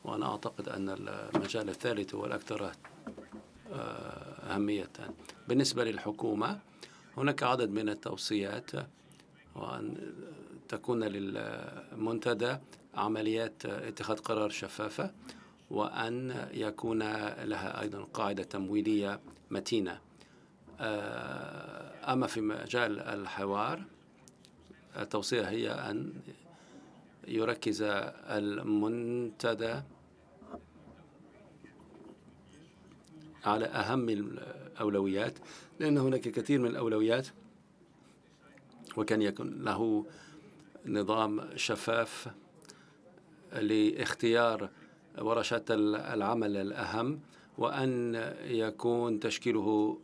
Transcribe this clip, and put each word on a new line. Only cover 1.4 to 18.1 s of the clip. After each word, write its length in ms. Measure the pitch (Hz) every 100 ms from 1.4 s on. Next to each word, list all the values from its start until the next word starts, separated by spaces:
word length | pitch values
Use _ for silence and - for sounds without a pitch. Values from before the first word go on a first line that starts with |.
| 98 117 104
الثالث 460 | 92 123 110 98 104
هو 100 | 104
الأكثر، 460 | 107 - 107 98 - - - - - - - - - -
آه، 800 | 156 57 55 - - - - -
أهمية. 360 | 98 104 104 92 - 104 - - - -
بالنسبة 360 | 123 135 123
للحكومة، 760 | 117 101 - 107 113 104 113 208 - - - - - -
هناك 260 | 139 139
عدد 260 | 127 127 113
من 200 | 104 107
التوصيات، 800 | 104 - 95 - 104 98 110 - - - - - - - - - -
وأن 580 | - - - - - - - - - - -
تكون 360 | 110 - 120
للمنتدى 1500 | 107 101 98 104 110 113 - - - 117 110 117 120 113 120 131 - - - -
عمليات 720 | 104 110 107 110 113 - -
اتخاذ 520 | 101 113 104 104 107
قرار 320 | - 110 107
شفافة، 600 | - 98 - 107 - 190 - - - - - -
وأن 760 | 104 104 - 113 120 127 127 131
يكون 460 | - 110 104 117 113 110 107 104 -
لها 380 | 110 104 95 -
أيضًا 220 | 107 101
قاعدة 400 | 98